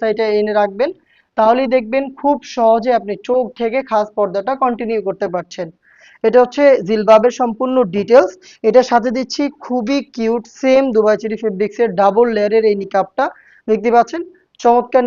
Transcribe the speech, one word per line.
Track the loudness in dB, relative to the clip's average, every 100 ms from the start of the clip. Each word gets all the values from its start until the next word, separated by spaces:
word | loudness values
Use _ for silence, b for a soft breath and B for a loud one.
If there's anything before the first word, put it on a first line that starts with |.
সাইডে | -4 -2 0 0
এনে | 0 0
রাখবেন, | -2 -2 -4 -6 _ _ _ 0
তাহলেই | 2 2 2 -2
দেখবেন | 0 -4 -4 -4
খুব | -2 -2 -4 0
সহজে | 2 2 0 -2
আপনি | -2 -10 -2
চোখ | -2 -2 -4
ঢেকে | -4 -4 -2
খাস | -4 -2 -4
পর্দাটা | -4 -4 -4 -2
কন্টিনিউ | -2 -4 -4 -4 -4
করতে | -6 -6
পারছেন। | -6 -8 -12 -12 _ b b b b 2
এটা | 2
হচ্ছে | 2 2 4 2 0
জিলবাবের | -2 4 4 4 0
সম্পূর্ণ | -4 -4 -2 0 0 -2
ডিটেলস। | 4 4 4 -6 b b 2
এটার | 2 2
সাথে | 0 0 -4
দিচ্ছি | -6 -4 -6 -6 -6
খুবই | -4 -2 -4 -4 -6
কিউট | -4 -4 -6 -4
সেম | 2 2 2 2
দুবাই | 2 0
চেরি | -4 -6
ফেব্রিক্সের | -6 -4 -6 -2 -2 0
ডাবল | 0 2 2 0
লেয়ারের | 0 2 2
এই | 0
নিকাবটা, | -2 -2 -2 -2 -4 b b b -2
দেখতে | 0 2 2
পাচ্ছেন | 2 -4 -10 b b -2
চমৎকার | 2 2 2 0